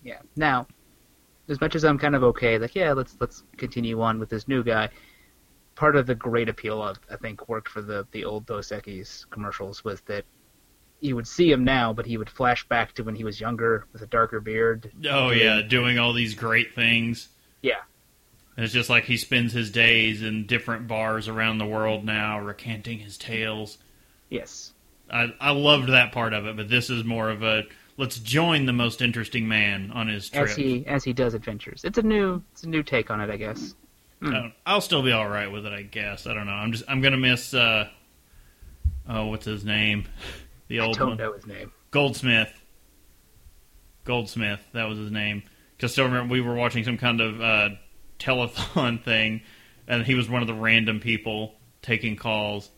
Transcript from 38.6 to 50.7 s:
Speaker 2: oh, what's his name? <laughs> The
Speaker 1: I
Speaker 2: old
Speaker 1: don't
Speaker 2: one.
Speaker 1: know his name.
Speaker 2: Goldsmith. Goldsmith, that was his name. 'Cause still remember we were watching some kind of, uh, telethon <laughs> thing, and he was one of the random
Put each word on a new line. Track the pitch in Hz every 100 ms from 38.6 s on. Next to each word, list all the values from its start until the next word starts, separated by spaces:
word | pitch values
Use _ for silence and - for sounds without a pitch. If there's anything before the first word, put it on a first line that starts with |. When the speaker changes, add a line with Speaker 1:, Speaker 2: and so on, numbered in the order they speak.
| - - - - -
Speaker 2:
oh, | 113 107
what's | 107 -
his | 107
name? | 104 107 107 104 101
<laughs> | - - - - - _
The | 113
Speaker 1:
I | 113
Speaker 2:
old | 110
Speaker 1:
don't | 131
Speaker 2:
one. | 110
Speaker 1:
know | 110
his | 101 101
name. | 98 95 _ _
Speaker 2:
Goldsmith. | 143 143 123 131 117 110 - - - _ _ - - _ _ - - _ - - _
Goldsmith, | - 123 110 - 107 101 -
that | 120 110
was | 107
his | 107
name. | 107 104 104 - _ _ _
'Cause | 123
still | -
remember | 127 123 123
we | 127
were | 120
watching | 120 120 120
some | 113 117
kind | 123 117
of, | 113 110
uh, | 117 107 104 98 - - - -
telethon | - 127 120 - - - 127 117
<laughs> |
thing, | 123 110 110 110 - - - - -
and | 120
he | 120
was | 127 113
one | 123
of | 113
the |
random | 110 110